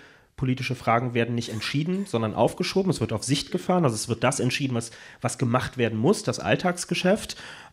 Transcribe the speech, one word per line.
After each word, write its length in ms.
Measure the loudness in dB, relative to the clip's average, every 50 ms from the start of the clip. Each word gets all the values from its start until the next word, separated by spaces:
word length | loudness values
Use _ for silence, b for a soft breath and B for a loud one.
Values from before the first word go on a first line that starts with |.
| B B B B B B _
politische 400 | -4 -2 -2 -2 -2 -2 -4 -6
Fragen 400 | -2 2 2 2 4 2 2 0
werden 220 | 0 0 0 0
nicht 140 | -2 -4 -4
entschieden, 540 | -6 -6 -4 -2 -2 -2 0 0 -2 -2 -2
sondern 280 | -2 -2 0 0 0 2
aufgeschoben. 560 | 4 2 2 2 0 -4 -2 0 2 2 2
Es 100 | 2 0
wird 120 | 0 -2 -2
auf 100 | -2 -2
Sicht 300 | 0 0 0 0 -2 -4
gefahren, 320 | -2 0 2 2 4 4
also 100 | 2 2
es 140 | 0 -2 -4
wird 160 | -2 0 2
das 160 | 2 2 2
entschieden, 340 | 0 0 0 0 -2 -2 -2
was, 160 | -2 -4 B B B B B B B
was 180 | -6 -4 -2 0
gemacht 400 | 0 2 2 2 0 -2 -2 0
werden 180 | 0 2 2
muss, 280 | 4 4 4 4 2 0
das 160 | -2 -4 0
Alltagsgeschäft. 960 | 2 2 2 2 2 0 -2 -2 -4 -4 -2 2 2 2 2 2 0 -6 B B B B B B B B